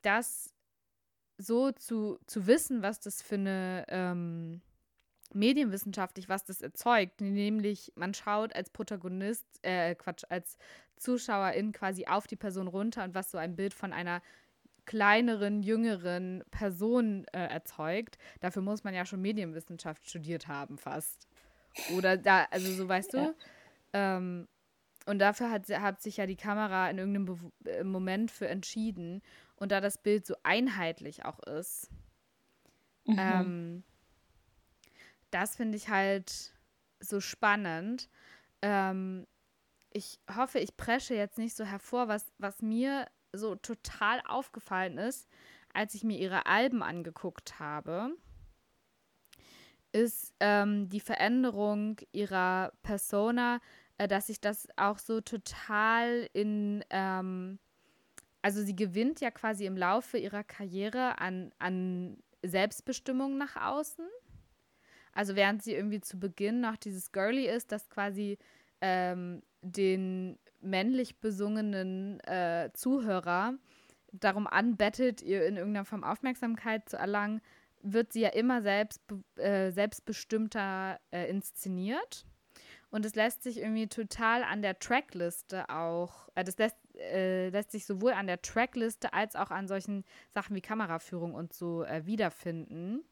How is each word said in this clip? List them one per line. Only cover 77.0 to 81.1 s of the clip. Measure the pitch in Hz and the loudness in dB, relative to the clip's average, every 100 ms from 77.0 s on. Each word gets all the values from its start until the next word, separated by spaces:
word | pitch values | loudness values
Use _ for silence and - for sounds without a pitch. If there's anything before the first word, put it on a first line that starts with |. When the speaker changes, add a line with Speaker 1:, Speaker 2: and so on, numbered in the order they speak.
| 190 208 208 220 _ - _ _ | 0 0 0 -4 _ -20 _ _
Speaker 1:
wird | 202 214 233 | 0 2 2
sie | 226 | 2
ja | 220 | 2
immer | - 247 247 | 4 4 4
selbstbe-, | 202 202 214 - - 196 - - | 2 2 2 -4 -12 -12 -12 -2
äh, | 202 196 190 | 2 4 2
selbstbestimmter, | 180 214 - - 208 - 220 220 226 196 190 190 185 _ | 2 0 0 -8 -8 -2 0 0 0 -2 -2 -4 -6 _